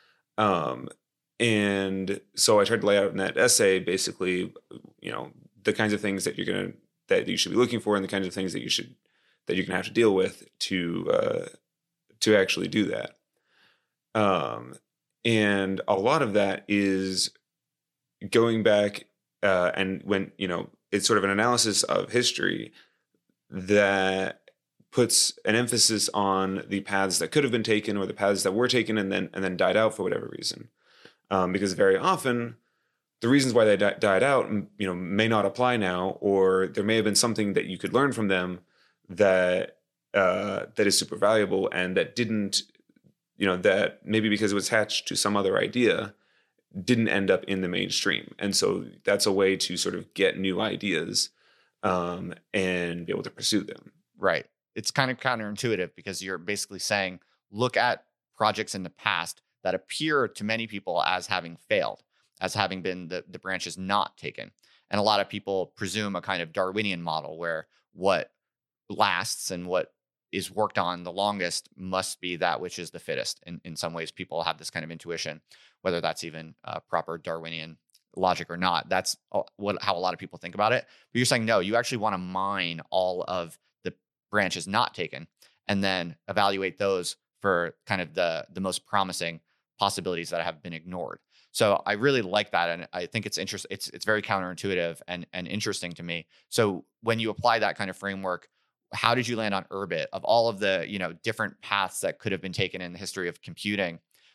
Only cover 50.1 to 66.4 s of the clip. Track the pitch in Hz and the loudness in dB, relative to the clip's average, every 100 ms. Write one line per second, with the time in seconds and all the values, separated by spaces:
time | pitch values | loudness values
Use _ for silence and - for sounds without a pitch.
50.1 | - 95 - 95 90 107 98 104 85 82 | 0 0 2 -2 0 -2 -2 -2 -2 -2
51.1 | - - _ _ _ _ _ 104 90 87 | -2 -2 _ _ _ _ _ -2 0 -2
52.1 | 87 92 - _ 101 92 90 87 87 85 | -6 -8 -12 _ -2 0 0 -2 -6 -6
53.1 | 101 - - - 107 - - - - _ | -6 -6 -6 -2 0 -2 -8 -16 -20 _
54.1 | _ 98 82 - _ _ - - - 131 | _ 0 0 -4 _ _ -10 -4 -2 -2
55.1 | 123 131 120 107 104 123 101 90 - 95 | -2 -2 -2 -4 -4 -2 -2 -4 -8 -10
56.1 | 92 95 92 87 101 - 95 - 104 95 | -8 -6 -8 -6 -6 -8 -8 -2 -2 -2
57.1 | 90 _ _ _ 101 123 123 120 107 _ | -6 _ _ _ -2 0 2 0 0 _
58.1 | _ _ - 110 107 107 101 90 - 110 | _ _ -2 0 0 -4 -8 -10 -6 -2
59.1 | 90 85 - _ _ 95 92 - - 156 | -2 -2 -10 _ _ -4 -4 -4 -4 0
60.1 | 147 117 - 107 113 113 104 92 85 - | 0 0 -2 -2 -2 -4 -8 -4 -2 0
61.1 | 92 90 95 85 85 - 104 58 - _ | 0 -2 -4 -4 -12 -2 0 0 -4 _
62.1 | _ _ _ 185 101 95 95 90 90 85 | _ _ _ -2 0 0 -2 -6 -6 -8
63.1 | 90 - 92 95 92 87 85 92 101 87 | -10 -10 -12 -8 -6 -6 -8 -2 0 0
64.1 | - 73 - 50 _ _ _ _ 101 104 | -6 -12 -12 -14 _ _ _ _ 0 4
65.1 | 104 98 104 98 95 87 - 98 101 104 | 4 2 -4 -2 -2 -2 -6 -4 -2 -2
66.1 | 92 87 92 | -4 -4 -4